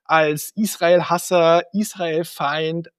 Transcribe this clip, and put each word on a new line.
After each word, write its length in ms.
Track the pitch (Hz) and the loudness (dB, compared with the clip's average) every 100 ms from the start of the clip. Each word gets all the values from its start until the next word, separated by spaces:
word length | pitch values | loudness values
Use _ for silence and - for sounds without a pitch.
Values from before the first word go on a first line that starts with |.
als 480 | - 160 156 151 - 202 | 0 2 2 -2 -6 -4
Israel-Hasser, 1080 | 214 - 170 175 156 175 - 180 165 170 - | -4 0 2 2 2 -2 0 2 4 4 0
Israel-Feind, 1160 | 202 208 - 170 160 170 - 160 156 160 165 170 | -4 -4 -6 -4 -4 -6 -6 -4 -4 -4 -6 -8